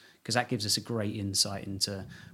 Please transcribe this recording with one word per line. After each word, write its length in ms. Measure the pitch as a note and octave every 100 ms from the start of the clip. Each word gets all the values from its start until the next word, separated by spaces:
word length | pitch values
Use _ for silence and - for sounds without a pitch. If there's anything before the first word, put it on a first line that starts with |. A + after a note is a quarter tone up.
| - -
'Cause 100 | -
that 140 | A#2 A#2+
gives 160 | B2 G#2+
us 100 | A2+
a 40 |
great 340 | G2+ A#2 G#2 G#2
insight 480 | G2 F#2+ G2+ G2 -
into 400 | G2 - G2 G2 - -